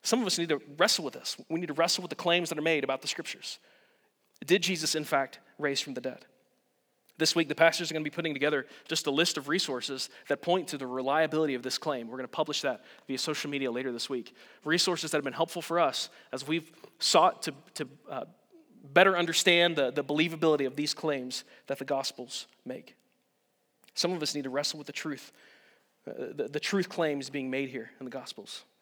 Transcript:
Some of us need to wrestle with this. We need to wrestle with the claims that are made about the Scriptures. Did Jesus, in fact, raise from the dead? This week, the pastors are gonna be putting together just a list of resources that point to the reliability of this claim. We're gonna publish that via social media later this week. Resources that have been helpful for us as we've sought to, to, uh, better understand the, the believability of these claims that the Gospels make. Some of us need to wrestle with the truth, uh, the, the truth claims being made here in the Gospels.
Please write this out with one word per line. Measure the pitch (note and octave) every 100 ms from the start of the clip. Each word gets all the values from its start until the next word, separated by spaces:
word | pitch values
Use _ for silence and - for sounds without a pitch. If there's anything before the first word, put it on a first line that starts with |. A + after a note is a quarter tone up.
Some | - A#3
of | G#3+
us | E3+
need | E3+
to | D3 - D3
wrestle | G3 - D3+
with |
this. | - - - -
We | D#3+
need | F3
to |
wrestle | D3 E3+ -
with | F3+
the | D3+
claims | F3+ F3 E3+
that | D3+
are |
made | D#3+ D#3+
about | C3+ C3+
the | -
Scriptures. | - E3 - - - _ _ _ _ _ _ _ _ C#3+
Did | F#3
Jesus, | E3+ F3+ D3+
in | D#3 D3+
fact, | C#3+ C3 - _ _
raise | D3+ C#3
from | -
the | B2+
dead? | B2+ B2 - _ _ _ _ _ _ _ _ _
This | D#3+ E3+
week, | D#3
the | D3
pastors | E3 - E3+
are |
gonna | D#3 D3+
be |
putting | - D#3+
together | C#3 C#3+ D3 B2 - -
just | D#3+ -
a |
list | C#3 E3+ -
of | C3+
resources | E3+ - C3 A#2 C3 - - -
that | C#3
point | - F3+ D3+
to | D3
the | C3
reliability | B2+ C3 D3 D#3 D#3 D#3
of | B2+
this | B2 -
claim. | - C3+ A#2
We're | C3
gonna | B2+
publish | - D3+ D3
that | C#3+ A#2 - - -
via | C3
social | - D3+ D3
media | C#3+ C3+
later | A#2+ C3
this | A#2+ -
week. | C3 A2 - - -
Resources | D3 E3+ F3+ E3+ D#3
that | D#3
have | C#3
been |
helpful | B2 E3 F3+
for | D#3+ E3+
us | D#3 - - - -
as | C3 C3
we've | E3 D#3+ - - _
sought | - F3+ F3 -
to, | - C#3 -
to, | - D3+ C#3 -
uh, | C#3 - _ _ E4+ _ - C#3+
better | C#3+ F#3+ F3+
understand | E3+ E3 - E3+ F3 D#3+
the, | C3
the | C#3+
believability | C#3 D3 E3+ D#3+ D#3+ D3+ C3+
of | C3
these | D3
claims | - D#3+ C#3 B2+ - - - -
that | C#3
the |
Gospels | C#3 C#3 C3+ - B2 - - _
make. | - B2+ - _ _ _ _ _ _ _ _ _ _ -
Some | F3
of | F3+
us | D3+
need | D3+ C3+
to |
wrestle | C3 D3 D#3
with | C#3+
the |
truth, | - E3 C3+ - _ - - _ _ _ _ -
uh, | - B2+
the, | C#3+ C#3+
the | D3
truth | - G3+ F3+
claims | - D#3+ C#3+ C3+
being | C#3+ C3
made | C3 C3+
here | B2+ A2+ -
in | C3
the |
Gospels. | B2+ A2+ - G#2 - - _